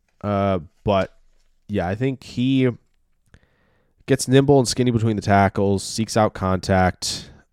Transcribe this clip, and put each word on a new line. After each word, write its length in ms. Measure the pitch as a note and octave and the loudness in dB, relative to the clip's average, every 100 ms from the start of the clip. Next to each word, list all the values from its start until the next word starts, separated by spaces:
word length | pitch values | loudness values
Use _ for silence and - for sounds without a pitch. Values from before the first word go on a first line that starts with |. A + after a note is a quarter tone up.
| _ _ | _ _
uh, 380 | G2+ G2+ G2 F#2+ D2+ _ | -4 0 0 -2 -6 _
but, 360 | - G2 F#2 _ _ _ _ _ - | -2 0 -2 _ _ _ _ _ -8
yeah, 180 | G2+ F2 | -4 -4
I 80 | |
think 300 | G2+ C3 C3+ | -4 -4 -6
he 460 | - - B2+ C3+ B2+ A#2 _ _ _ _ _ - _ _ _ _ _ _ - | -10 -4 0 2 0 -2 _ _ _ _ _ -20 _ _ _ _ _ _ -4
gets 220 | C3+ - | -4 2
nimble 300 | C3 C#3 C#3 | 2 6 4
and 80 | A#2+ | 2
skinny 240 | - B2 | 0 0
between 260 | A#2 A2+ G#2+ | 0 0 -2
the 60 | |
tackles, 640 | G2+ G2+ G2 - G2 F#2+ | 2 4 4 0 -2 -2
seeks 320 | - - A2 A2+ | -4 -6 -2 0
out 160 | G#2+ | 0
contact. 1000 | - F#2+ F#2 - F#2+ F#2 - - - - - _ | 0 -2 -2 0 2 2 0 -8 -8 -12 -20 _